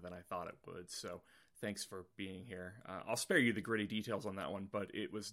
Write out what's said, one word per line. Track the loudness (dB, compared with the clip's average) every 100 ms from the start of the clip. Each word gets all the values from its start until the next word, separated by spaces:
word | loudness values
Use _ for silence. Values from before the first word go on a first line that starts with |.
than | -8
I | -8 -4
thought | -2 -2
it | -6 -10
would. | -10 -8
So | -6 -6 -8 -10 -20 -20 -6
thanks | -2 -2
for | -4 -6 -8 -6
being | -4 -4
here. | -6 -6 -6 -8 -8
Uh, | -6 0
I'll | 0
spare | 6 8
you | 8
the | 6
gritty | 2 2 2
details | 0 0 0 0
on | -2
that | -2
one, | -2 -2
but | -2 -2
it | -2 -2
was | -2 -6